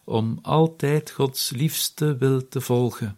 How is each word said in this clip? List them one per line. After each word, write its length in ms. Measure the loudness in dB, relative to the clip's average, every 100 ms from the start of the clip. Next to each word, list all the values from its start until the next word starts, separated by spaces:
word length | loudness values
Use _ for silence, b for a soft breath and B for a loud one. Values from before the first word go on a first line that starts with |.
om 340 | -4 -2 0 -4
altijd 680 | 0 4 2 2 0 0 -2
Gods 400 | -2 -2 -2 -6
liefste 680 | -2 -2 -2 -6 -2 -2 2
wil 320 | 2 2 -2
te 120 | -6
volgen. 560 | 0 2 2 -2 -8